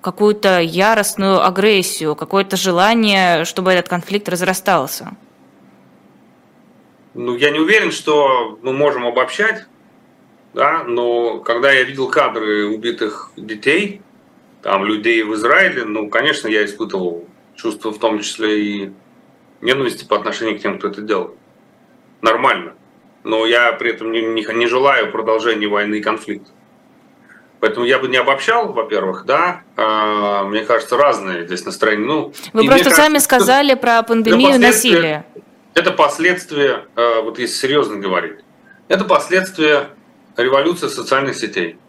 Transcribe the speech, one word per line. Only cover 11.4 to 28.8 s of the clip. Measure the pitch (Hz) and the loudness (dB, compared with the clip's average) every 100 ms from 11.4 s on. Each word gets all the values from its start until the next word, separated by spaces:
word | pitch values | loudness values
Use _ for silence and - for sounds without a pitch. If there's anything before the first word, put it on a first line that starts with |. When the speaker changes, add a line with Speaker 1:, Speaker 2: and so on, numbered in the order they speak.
| - 117 139 | -8 -2 2
Speaker 2:
я | 135 | 4
видел | 127 135 131 | 2 -2 -2
кадры | 156 131 117 107 104 104 | 0 0 0 -2 0 -2
убитых | 110 120 113 110 - - - | -4 -6 -4 -4 -6 -16 -18
детей, | 107 107 131 160 202 - - _ _ _ _ _ | -14 -4 0 0 0 -8 -20 _ _ _ _ _
там, | 101 98 | -2 0
людей | 101 110 110 117 | 0 0 0 0
в | 107 | 0
Израиле, | 107 113 165 190 131 | -2 2 2 2 -2
ну, | 110 107 107 | -6 -6 -2
конечно, | 113 143 151 113 | 0 0 -2 -2
я | 107 | 0
испытывал | 101 - 107 98 90 85 85 _ _ | -2 -4 -6 -4 -4 -6 -14 _ _
чувство, | - 117 107 110 | -10 -8 -6 -8
в | 107 | -2
том | 117 107 | -2 -2
числе | 104 - 107 107 | -6 -4 -2 -2
и | 104 104 98 - _ _ _ _ _ _ | -2 -6 -10 -14 _ _ _ _ _ _
ненависти | 117 135 127 - | -2 0 -2 -6
по | - 104 | -2 -2
отношению | 104 101 113 104 | -2 -6 -6 -4
к | |
тем, | 107 92 | -6 -6
кто | 101 | -8
это | - | -8
делал. | 107 98 87 - _ _ _ _ _ _ _ _ | -4 -4 -4 -12 _ _ _ _ _ _ _ _
Нормально. | 113 113 131 101 85 - _ _ _ _ | 0 2 2 0 -6 -18 _ _ _ _
Но | - 110 113 | -4 0 2
я | 117 120 | 2 2
при | 113 117 | 0 -4
этом | 110 113 | -4 -4
не, | 113 | -4
не, | 113 113 | -2 -4
не | 107 110 120 | -4 -2 0
желаю | 123 139 135 104 | 2 4 2 0
продолжения | 107 110 110 113 107 104 | -2 0 0 0 -2 0
войны | 104 104 107 | -2 -2 -2
и | |
конфликта. | 104 110 - 98 - _ _ _ _ _ _ _ _ - _ _ | -4 -6 -6 -12 -12 _ _ _ _ _ _ _ _ -20 _ _
Поэтому | 110 120 120 | -2 0 0
я | 131 | 0
бы | 131 | 2
не | 127 | 0
обобщал, | 127 139 - 233 214 | 2 0 2 0 0
во-первых, | 127 | -4